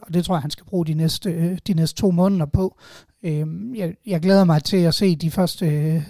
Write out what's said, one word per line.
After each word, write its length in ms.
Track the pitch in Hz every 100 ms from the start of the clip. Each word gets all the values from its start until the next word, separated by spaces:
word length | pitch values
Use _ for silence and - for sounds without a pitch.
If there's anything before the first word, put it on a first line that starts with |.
og 120 | -
det 100 | 170
tror 100 | 170
jeg, 80 | 170
han 80 | 147
skal 160 | - -
bruge 200 | 185 160
de 80 |
næste, 360 | 156 160 - 202
øh, 260 | 170 170 185 -
de 60 |
næste 260 | 165 160 -
to 100 | 202
måneder 360 | 170 190 190 147
på. 320 | - 185 _ - - _ _
Øh, 240 | 175 151 156 170 226 233
jeg, 160 | 175 - 220
jeg 140 | 170
glæder 240 | 185 196
mig 200 | 180 151
til 120 | - 190
at 180 | 170
se 220 | - 196 156
de 140 | 165
første, 360 | 190 180 - 165
øh, 340 | 151 156 160